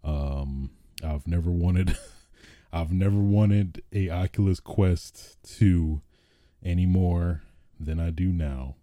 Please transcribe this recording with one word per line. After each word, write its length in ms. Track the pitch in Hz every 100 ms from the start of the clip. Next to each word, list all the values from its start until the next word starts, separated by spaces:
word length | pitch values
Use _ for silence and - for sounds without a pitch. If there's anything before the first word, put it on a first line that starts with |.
Um, 680 | 73 76 71 69 69 67 69 - _ -
I've 220 | 80 76 -
never 240 | 85 85
wanted, 460 | 87 87 90 92 - - - _
<laughs> 380 | - - - _
I've 200 | 82 82
never 260 | 92 98 101
wanted 640 | 101 101 107 104 98 - -
a 160 | 101 95
Oculus 520 | 85 92 - 98 92
Quest 760 | - - 95 87 - - - -
two 600 | - - 104 90 80 76 - _ _ _ _ _
any 240 | 90 87 90
more 560 | 92 90 87 85 82 - - _ _
than 220 | 76 80
I 100 | 82
do 220 | 80 92
now 440 | 87 78 65 65 65